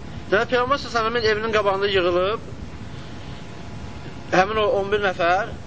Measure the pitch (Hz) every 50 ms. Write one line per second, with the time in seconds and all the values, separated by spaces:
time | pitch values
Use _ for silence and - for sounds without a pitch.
0 | - - - - - - 185 208 233 - 262 240 247 254 285 269 - 233 233 233
1 | 220 226 233 240 220 220 214 208 220 226 214 214 202 202 190 196 202 208 196 190
2 | 170 180 175 180 185 196 226 240 - - - - - - - - - - - -
3 | - - - - - - - - - - - - - - - - - - - -
4 | - - - - - - - 180 190 202 220 220 208 202 190 202 196 196 208 208
5 | 208 190 180 180 170 170 180 196 226 - - - -